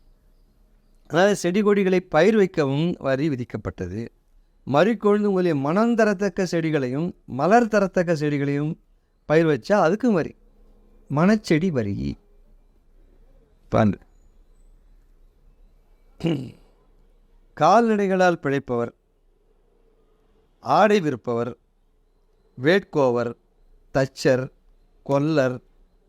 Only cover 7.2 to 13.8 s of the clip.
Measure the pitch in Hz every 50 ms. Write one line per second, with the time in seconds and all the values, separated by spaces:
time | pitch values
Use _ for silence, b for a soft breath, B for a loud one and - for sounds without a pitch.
7.2 | _ - 117 123 143 170 214 240 240 214 220 208 196 180 - 190 180 170 170 147
8.2 | 151 147 147 143 139 139 143 143 147 151 170 - _ _ _ _ _ _ _ _
9.2 | _ - 151 160 170 160 147 117 - - 196 208 175 156 185 214 - 247 214 170
10.2 | 139 - - _ _ _ _ _ - _ _ _ _ _ _ _ _ - 135 143
11.2 | 170 196 220 214 - - 175 151 175 196 156 127 107 101 98 - 67 71 - -
12.2 | _ _ _ _ - _ - _ _ _ _ _ _ _ _ _ _ _ _ _
13.2 | - _ _ - _ _ _ _ _ - 113 117